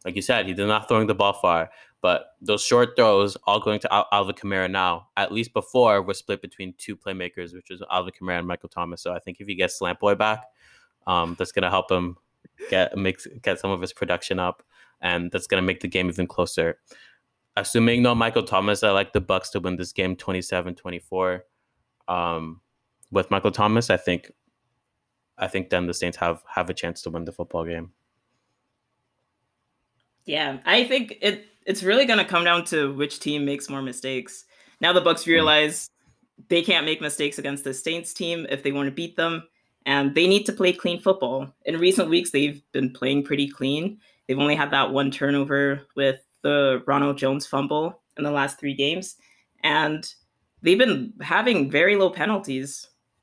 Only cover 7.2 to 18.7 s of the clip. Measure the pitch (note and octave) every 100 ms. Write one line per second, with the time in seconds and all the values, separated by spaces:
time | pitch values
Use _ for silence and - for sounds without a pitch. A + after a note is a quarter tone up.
7.2 | F2+ - E2+ F2+ - F#2 G2 F#2 F#2 -
8.2 | F#2 F2 F2 F2 - F2+ E2+ E2+ F2+ F2
9.2 | - F2 G2+ F2+ F2 - F2+ F2+ G#2 G2+
10.2 | G#2+ A2 - _ _ _ _ _ - F2+
11.2 | E2+ E2+ F2+ - F2+ F#2+ - F#2 F2+ F2
12.2 | _ _ - - - F#2+ F2+ - F#2+ -
13.2 | - B2 - F2+ G2 F#2 F2+ - F2+ F2
14.2 | - F#2 F2+ - _ _ _ _ F2 F2
15.2 | F2 F2+ - F#2+ F#2 F#2 F2+ F#2 F2+ F2+
16.2 | F2+ - E2+ - E2 - _ - - _
17.2 | _ _ _ - G#2 A#2 A#2 A#2+ A#2+ A#2
18.2 | A2+ A2+ - F#2+ G2+